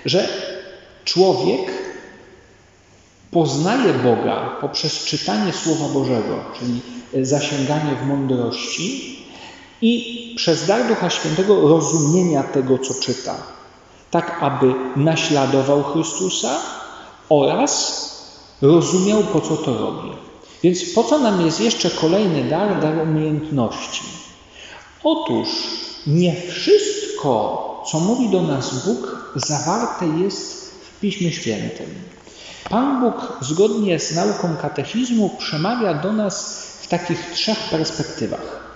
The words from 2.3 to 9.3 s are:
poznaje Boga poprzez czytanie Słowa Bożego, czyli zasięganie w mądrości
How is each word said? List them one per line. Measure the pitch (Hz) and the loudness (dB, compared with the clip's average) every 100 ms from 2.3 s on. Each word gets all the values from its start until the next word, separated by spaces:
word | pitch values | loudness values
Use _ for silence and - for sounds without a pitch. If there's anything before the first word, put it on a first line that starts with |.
| - - - _ _ _ - _ _ - | -20 -20 -20 _ _ _ -20 _ _ -2
poznaje | 170 151 135 175 254 214 | 0 2 2 2 4 4
Boga | 131 123 107 110 104 104 - | 4 4 4 2 -2 -4 -6
poprzez | 139 - 156 - | -6 -4 -4 -4
czytanie | - 151 - 208 196 | -4 -4 -2 0 0
Słowa | - 160 156 143 | -2 0 0 0
Bożego, | 139 127 120 101 - - - | 0 2 0 0 -6 -8 -6
czyli | 123 120 - - - 139 131 | -4 -4 -6 -16 -4 -2 2
zasięganie | 147 147 147 135 151 151 127 | 0 0 -2 0 0 0 -2
w | 135 | 0
mądrości | 139 135 123 120 - - - 180 277 - - - | 0 0 0 0 -4 -6 -6 -4 -6 -10 -14 -18